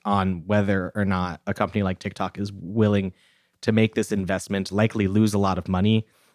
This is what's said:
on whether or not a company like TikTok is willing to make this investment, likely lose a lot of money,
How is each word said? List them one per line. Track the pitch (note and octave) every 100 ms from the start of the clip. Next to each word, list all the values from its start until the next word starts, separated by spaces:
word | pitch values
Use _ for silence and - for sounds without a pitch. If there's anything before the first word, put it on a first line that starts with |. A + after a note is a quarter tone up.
on | G#2 G2+ F#2+ F2+ F2
whether | G#2 G2+ G2 F2+
or | G#2+ G2
not | F#2 F2+ E2 -
a |
company | G2 G#2 G#2+
like | G2 F#2
TikTok | G2+ - F#2 -
is | G2+
willing | G2+ F2 A2 G#2+ G2+ F#2+ - _ _ _ -
to | -
make | A2 A2
this | - G#2
investment, | G2+ F#2 F#2 - G2+ F#2+
likely | G2 A2 A2 G2
lose | G#2 A2
a | G2+
lot | G2 F#2
of | F#2+
money, | F#2 G#2 A2 - _ _